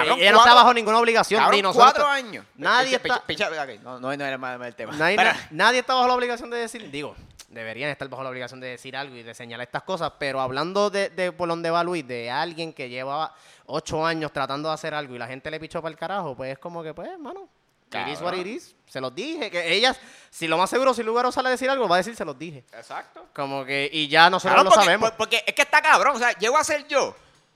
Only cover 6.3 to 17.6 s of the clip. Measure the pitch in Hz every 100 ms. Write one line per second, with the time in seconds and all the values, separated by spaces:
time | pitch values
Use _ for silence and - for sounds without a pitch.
6.3 | 233 240 240 226 240 180 139 131 95 -
7.3 | - - 117 110 113 147 139 139 127 135
8.3 | 127 123 127 127 123 135 131 143 120 117
9.3 | 113 120 117 123 147 - 185 156 - 143
10.3 | 135 131 131 165 196 208 196 196 170 180
11.3 | 165 175 170 165 170 170 175 123 123 117
12.3 | 135 170 160 165 151 127 123 131 147 156
13.3 | - _ _ - 143 - 160 160 165 151
14.3 | 147 135 139 156 156 160 151 139 123 120
15.3 | 131 151 156 156 170 160 156 165 196 160
16.3 | 123 131 135 175 170 160 151 226 370 277
17.3 | 381 359 _